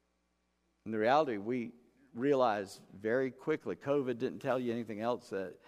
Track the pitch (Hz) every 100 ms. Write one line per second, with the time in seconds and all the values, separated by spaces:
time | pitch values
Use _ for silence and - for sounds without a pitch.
0 | _ _ _ _ _ _ _ _ 104 110
1 | 110 147 147 104 104 127 117 - _ _
2 | _ 117 139 135 123 104 98 - - 95
3 | 107 127 131 - - 151 107 87 139 143
4 | 127 117 127 85 139 127 120 120 110 104
5 | 113 120 - 98 92 -